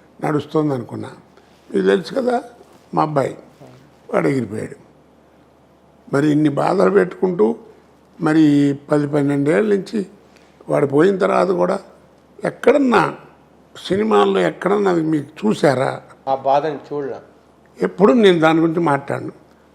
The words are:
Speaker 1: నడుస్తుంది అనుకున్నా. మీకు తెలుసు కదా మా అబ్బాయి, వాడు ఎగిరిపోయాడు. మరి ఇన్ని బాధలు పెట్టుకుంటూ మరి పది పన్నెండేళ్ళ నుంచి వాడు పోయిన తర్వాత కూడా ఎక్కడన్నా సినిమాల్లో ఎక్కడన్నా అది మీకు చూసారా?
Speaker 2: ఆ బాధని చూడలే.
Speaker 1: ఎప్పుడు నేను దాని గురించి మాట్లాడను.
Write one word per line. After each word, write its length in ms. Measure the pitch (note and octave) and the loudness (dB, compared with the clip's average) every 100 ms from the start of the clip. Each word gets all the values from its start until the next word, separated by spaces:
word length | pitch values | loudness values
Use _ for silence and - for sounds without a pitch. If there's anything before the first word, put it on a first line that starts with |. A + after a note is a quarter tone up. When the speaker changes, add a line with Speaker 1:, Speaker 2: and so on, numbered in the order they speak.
| _ - D3 | _ -8 -4
Speaker 1:
నడుస్తుంది 480 | D3 - D#3+ D3+ | -4 -2 -2 -2
అనుకున్నా. 360 | C3 A2 A2+ A2 - - _ _ _ - | -2 -6 -12 -14 -16 -20 _ _ _ -8
మీకు 120 | G3 F#3 | -2 2
తెలుసు 280 | G3 - | 0 0
కదా 300 | A3+ B3 A#3+ - - - - _ | -4 -2 -2 -4 -18 -20 -20 _
మా 80 | E3+ | -2
అబ్బాయి, 360 | D#3 D3 B2 - - - C3 - - _ - | 0 0 -2 -6 -18 -20 -20 -20 -20 _ -6
వాడు 140 | - D#3 | -2 0
ఎగిరిపోయాడు. 480 | C#3 G#2+ G#2+ G2+ - - _ _ _ _ _ _ _ _ _ _ _ - | -2 -4 -8 -10 -14 -20 _ _ _ _ _ _ _ _ _ _ _ -6
మరి 180 | C#3 D3+ | -2 0
ఇన్ని 180 | D3 D3+ | 2 0
బాధలు 400 | C#3 D3 F#3 F#3+ | 0 -2 2 2
పెట్టుకుంటూ 680 | G3 F3+ - F#3 F3 G#3+ A#3 - - _ _ _ - | 2 0 -2 -4 0 0 -2 -10 -20 _ _ _ -6
మరి 540 | D#3+ D#3 D#3 C#3+ C#3+ C#3 - | 0 4 4 4 2 -2 -2
పది 160 | D3+ C#3+ | -2 0
పన్నెండేళ్ళ 680 | D3 C#3+ C#3+ C#3+ F3+ G#3+ | -2 0 0 0 0 0
నుంచి 320 | G3+ F#3 A3 F#3 - - - _ - - | -2 -2 -6 -8 -12 -20 -20 _ -18 -4
వాడు 160 | D3 C#3+ | -2 0
పోయిన 320 | C#3 F3+ F#3+ | 2 2 2
తర్వాత 300 | F#3+ F#3+ F#3 | 0 0 0
కూడా 320 | F3+ F3+ G3 - - _ _ _ - | 0 -2 -2 -8 -20 _ _ _ -10
ఎక్కడన్నా 720 | - - - C#4+ C4 G#3+ D3+ - - - _ _ _ - - | -8 -2 2 2 4 2 0 -4 -16 -20 _ _ _ -14 -6
సినిమాల్లో 520 | F#3+ A3 G#3 G3+ F#3+ | -2 0 2 2 2
ఎక్కడన్నా 520 | E3+ - F3+ G#3 G3 | 0 -2 -2 0 0
అది 100 | F3 | 0
మీకు 460 | D#3 D#3 C3 - G#3+ | 0 -2 -6 -6 -4
చూసారా? 540 | - D#3 B2+ C3+ C3 - - - | 0 2 2 -2 -6 -12 -14 -6
Speaker 2:
ఆ 80 | C3+ | -4
బాధని 400 | C3+ C#3+ D#3 C3+ | 0 0 0 -6
చూడలే. 400 | - D3 C3+ A2+ - - _ _ _ - | -10 -10 -8 -10 -16 -20 _ _ _ -6
Speaker 1:
ఎప్పుడు 320 | F#3 - G3+ | -4 2 4
నేను 260 | B3+ G3+ F3 | 6 6 6
దాని 200 | D#3+ E3 | 4 4
గురించి 200 | E3 D#3+ | 2 0
మాట్లాడను. 600 | E3+ C#3 - B2 - - _ _ _ | 0 -2 -4 -8 -10 -16 _ _ _